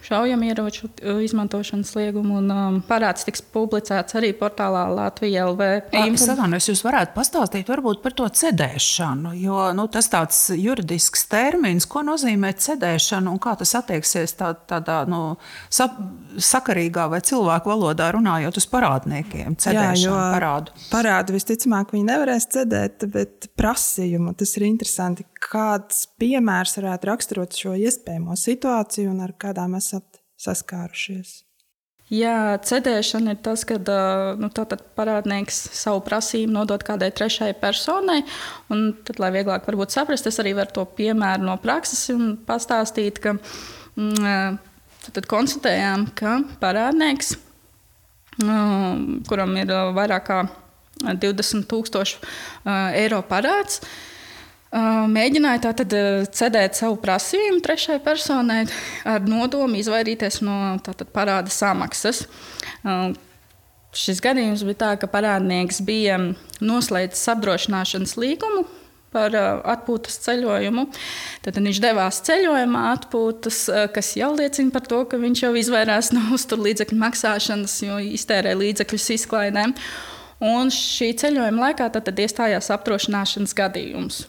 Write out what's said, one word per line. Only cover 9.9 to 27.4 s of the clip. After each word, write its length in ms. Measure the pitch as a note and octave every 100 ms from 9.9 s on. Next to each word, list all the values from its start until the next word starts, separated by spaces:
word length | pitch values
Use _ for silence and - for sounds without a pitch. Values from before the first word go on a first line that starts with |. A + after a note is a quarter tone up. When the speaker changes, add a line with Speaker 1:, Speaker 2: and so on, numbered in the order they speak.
| G#3+ A3+
Speaker 2:
tāds 440 | F3+ D#3+ - -
juridisks 720 | F3 G3+ B3+ E3 F3 - - -
termins. 600 | G#3+ C4 F4 B3+ F3 -
Ko 160 | C#4+
nozīmē 500 | D4 D#4 C4 G#3 G3
cedēšana 800 | G3 - D4+ F3+ E3 - G3 F#3+
un 60 | F#3+
kā 180 | B3 G#3
tas 160 | F3+
attieksies 640 | A#3+ A#3+ E3 - F#3+ E3 -
tā-, 200 | F3 E3 -
tādā, 380 | E3+ E3+ D#3+ E3+
nu, 300 | E3+ D#3+ E3+ - - -
sa-, 180 | - B3+ B3 F#3+ F3+ - G3
sakarīgā 720 | F3 C4 B3+ F#3 E3+ E3+ D#3+
vai 120 | E3
cilvēku 520 | - C4 F#3 E3 F#3
valodā 400 | A3 F3 D#3+ E3
runājot 440 | G#3 A3 E3 D#3 F#3
uz 100 | -
parādniekiem, 920 | B3+ G#3+ C3+ C#3 D3 D#3 - - D#3+
Speaker 3:
Jā, 80 |
Speaker 2:
cedēšanu 400 | G3+ G#3+ G3 F3+
Speaker 3:
jo 160 | F#3 F#3+ F#3
Speaker 2:
parādu? 340 | F3+ E3 D3 D#3 - -
Speaker 3:
parādu 420 | A3 A3+ F#3 F#3
visticamāk 640 | F#3+ - A3+ C4 G#3 G3+ G#3
viņi 80 |
nevarēs 460 | G#3 C#4 C4+ A#3+ -
cedēt, 560 | C4 B3 G#3 G3+ - G#3
bet 380 | G#3 G3+ - - -
prasījumu, 800 | G#3 B3 - - F3+ E3+ E3+ F3+
tas 160 | G3+ -
ir 120 | G#3
interesanti. 560 | A3 A#3 - F3+ F3+ - -
Kāds 680 | - A3 A3 G#3 G3+ - - _
piemērs 600 | A#3 C4 A3+ F#3 F3+ -
varētu 240 | G3 F3+
raksturot 480 | F#3+ A#3 - G3+